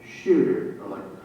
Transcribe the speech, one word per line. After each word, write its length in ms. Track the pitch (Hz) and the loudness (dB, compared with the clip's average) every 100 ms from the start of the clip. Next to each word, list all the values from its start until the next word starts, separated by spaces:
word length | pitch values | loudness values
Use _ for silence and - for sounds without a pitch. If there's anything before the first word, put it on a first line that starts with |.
| - | -20
shooter. 680 | - - 175 - - - - | -12 2 4 6 2 -2 -8
I'm 80 | - | -10
like 140 | - - - | -12 -12 -16